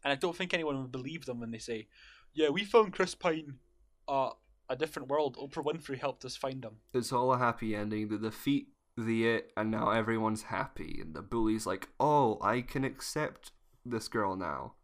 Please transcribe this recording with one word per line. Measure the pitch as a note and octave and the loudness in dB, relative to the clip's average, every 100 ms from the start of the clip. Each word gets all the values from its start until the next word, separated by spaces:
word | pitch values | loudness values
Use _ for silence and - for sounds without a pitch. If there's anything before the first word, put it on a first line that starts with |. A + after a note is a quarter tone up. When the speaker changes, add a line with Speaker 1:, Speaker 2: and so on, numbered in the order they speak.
Speaker 1:
And | C#3+ | 0
I | C#3 | 2
don't | F3+ E3 | 0 0
think | F3+ | -2
anyone | F3+ D#3 C#3 | 0 0 -2
would | C3 | -4
believe | B2+ C3 E3 C3+ | -6 -8 -8 -8
them | A#2+ | -8
when | A#2 | -6
they | A2+ | -8
say, | - A2+ A2 _ - - - | -6 -6 -8 _ -20 -20 -14
"Yeah, | D3+ D#3 | 2 2
we | D#3+ G#3 | 2 4
found | A#3 G#3+ | 6 6
Chris | - F#3 | 2 -2
Pine | - F3+ D#3+ D3 C3 _ _ _ _ - | 2 0 0 -4 -16 _ _ _ _ -2
at | C#3 B2+ - _ _ _ | 0 0 -2 _ _ _
a | B2+ | -2
different | D#3 D#3 C3 | -2 -4 -2
world. | C#3+ D3 B2 | 0 0 -2
Oprah | C#3+ D3 | -8 -4
Winfrey | D3+ D#3+ D3 C3 | -2 -4 -6 -4
helped | C#3 B2+ B2+ | -4 -6 -10
us | - | -6
find | C#3 C3 A#2 | -6 -6 -10
him." | A2 _ | -14 _
Speaker 2:
It's | B2+ A2+ | -2 0
all | B2+ B2+ | 2 4
a | B2+ | 4
happy | B2 A#2 A2 G#2 | 4 2 -2 0
ending. | G#2+ G#2+ G#2+ | 0 -2 -2
They | G#2 | -2
defeat | A2 G#2+ - C#3+ C#3 _ _ - | -4 -4 0 0 0 _ _ -6
the | A2+ A2+ A2+ | 0 2 4
It, | A2+ - - | 2 0 -4
and | A2 | -2
now | A2 G#2+ | 0 2
everyone's | A2+ A2 A2+ A2 G#2+ | 2 2 2 2 0
happy. | - - - - - - | -4 -4 -4 -6 -8 -6
And | E2 D2+ | -6 -10
the | |
bully's | - A#2 A2 A2 G2+ | -4 0 2 2 0
like, | F#2+ - - | -4 -6 0
"Oh, | C#3 D3 B2 G#2+ | 4 6 6 4
I | G2+ A#2+ | 2 2
can | B2 D3 | 0 -2
accept | C3+ - - D3+ D3+ - - _ _ _ B2 | -2 -4 -6 -2 -4 -6 -20 _ _ _ -6
this | A2+ A2 | -6 -4
girl | A2+ G2+ F#2 | -2 0 0
now." | F2 C#2 C2 - | -4 -4 -8 -14